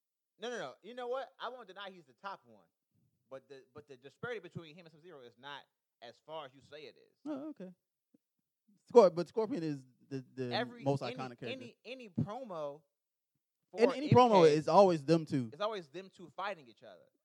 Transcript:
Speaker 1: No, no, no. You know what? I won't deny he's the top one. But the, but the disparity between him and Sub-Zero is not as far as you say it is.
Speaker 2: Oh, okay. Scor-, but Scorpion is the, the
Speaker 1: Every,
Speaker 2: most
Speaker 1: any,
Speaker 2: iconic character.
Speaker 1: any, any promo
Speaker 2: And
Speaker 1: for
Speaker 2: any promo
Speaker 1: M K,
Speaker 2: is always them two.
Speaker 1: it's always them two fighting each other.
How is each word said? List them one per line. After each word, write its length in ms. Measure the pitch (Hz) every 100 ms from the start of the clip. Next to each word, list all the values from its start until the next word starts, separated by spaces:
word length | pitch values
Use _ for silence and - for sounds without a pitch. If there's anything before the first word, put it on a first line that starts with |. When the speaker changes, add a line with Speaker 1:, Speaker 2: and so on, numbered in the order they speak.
| _ _ _ _
Speaker 1:
No, 80 | 220
no, 80 | 233
no. 140 | 143 -
You 120 | 185 247
know 120 | 240
what? 220 | 254 254 _
I 80 | 202
won't 180 | 254 196
deny 200 | 185 196
he's 140 | 190 139
the 80 | 120
top 180 | 196 190 120
one. 180 | 107 82 _ _ _ _ _ _
But 120 | 135 127
the, 60 | 135 127
but 140 | 139 147
the 80 | 131
disparity 440 | 131 - 233 220
between 360 | 170 175 165 160
him 100 | 165
and 60 |
Sub-Zero 260 | 165 175 147 120
is 80 | 113
not 220 | 139 143 - _ _ _ 120
as 80 | 110 -
far 180 | 160 139
as 60 |
you 80 | 135 -
say 120 | 147
it 120 | 135 76
is. 200 | _ _ 285
Speaker 2:
Oh, 220 | 277 302
okay. 200 | - 185 180 _ _ _ _ _ _ _ _ _ _ _
Scor-, 220 | 240 190 165
but 120 | 170
Scorpion 360 | 220 214 180
is 160 | 160 143 131 _ _
the, 140 | 135 127 131
the 180 | 123
Speaker 1:
Every, 300 | 185 123 240
Speaker 2:
most 180 | 135 139
Speaker 1:
any, 120 | 123 127
Speaker 2:
iconic 240 | 131 120
character. 80 | 135
Speaker 1:
any, 280 | 262 247 - 202
any 240 | 262 226 170
promo 580 | 170 233 247 170 147 147 _ _ _ _ _ _ _ _ _ 196
Speaker 2:
And 120 | 247
Speaker 1:
for 60 | 254
Speaker 2:
any 120 | 294
promo 340 | 240 247 196 160
Speaker 1:
M 60 |
K, 20 | 151
Speaker 2:
is 100 | 151
always 360 | 170 196 165
them 220 | 139 165 156
two. 240 | 147 117
Speaker 1:
it's 100 | 151
always 260 | 208 214 151
them 220 | 156 190 -
two 140 | 165 156
fighting 280 | 196 180 123
each 140 | 107
other. 180 | 113 87 67 _